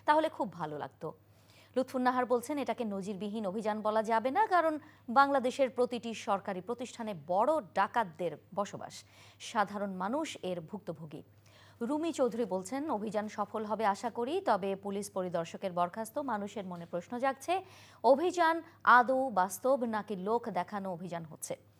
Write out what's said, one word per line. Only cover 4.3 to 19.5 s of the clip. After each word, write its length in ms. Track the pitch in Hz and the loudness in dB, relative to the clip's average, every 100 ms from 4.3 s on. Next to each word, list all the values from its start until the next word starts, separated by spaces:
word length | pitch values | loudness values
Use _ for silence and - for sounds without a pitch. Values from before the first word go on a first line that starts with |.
না, 160 | 330 427 | 2 4
কারণ 320 | 359 320 311 - - - | 4 4 0 -6 -16 2
বাংলাদেশের 640 | 233 277 277 240 - 262 | 6 6 4 2 2 0
প্রতিটি 440 | - 247 240 233 | 2 0 -2 -6
সরকারি 460 | 214 - 196 208 185 | -4 0 0 -2 -6
প্রতিষ্ঠানে 540 | 175 247 240 - 220 180 156 | -6 -8 -8 -8 -8 -6 0
বড় 340 | 185 247 311 190 | 2 4 2 0
ডাকাতদের 600 | - 208 240 196 - 175 147 - | 0 2 2 -2 -2 -4 -6 -8
বসবাস, 500 | 180 202 - - - - - - - | -6 -4 -6 -12 -14 -18 -20 -20 -16
সাধারণ 540 | - 233 196 202 202 | -4 0 0 -2 -4
মানুষ 440 | 185 190 285 311 - | -4 -2 -2 -4 -6
এর 180 | 180 175 | -6 -6
ভুক্তভোগী।" 600 | 160 202 - 160 160 151 - - - - - - | -8 -10 -10 -10 -12 -16 -18 -20 -20 -20 -20 -8
রুমি 320 | 233 302 330 | -4 -2 -2
চৌধুরী 320 | 311 247 226 | 0 0 0
বলছেন, 460 | 226 190 185 269 311 | -2 -2 -4 -6 -4
"অভিযান 380 | 214 214 208 214 | -4 -4 -4 -4
সফল 360 | - 202 220 | -4 -4 -4
হবে 220 | 214 208 214 | -4 0 0
আশা 240 | 202 240 | 0 -4
করি, 300 | 240 247 359 | -4 -4 -2
তবে 360 | 381 202 196 196 | 0 0 0 -4
পুলিশ 340 | 196 196 202 | -4 -6 -6
পরিদর্শকের 600 | 196 180 170 165 196 196 | -6 -4 -4 -4 -6 -4
বরখাস্ত 460 | 175 175 220 220 294 | 0 -2 -2 -8 -6
মানুষের 460 | 277 208 202 220 | -4 -4 -4 -8
মনে 220 | 185 175 170 | -8 -10 -8
প্রশ্ন 320 | 175 - 247 | -8 -6 -2
জাগছে, 460 | 269 277 - 370 370 - - - | -2 -2 -2 -2 -4 -16 -20 2
অভিযান 580 | 226 269 349 349 320 330 - - | 6 6 4 4 4 2 -4 0
আদৌ 460 | - 247 240 262 269 | 8 8 8 4 2
বাস্তব 540 | 196 190 | 2 0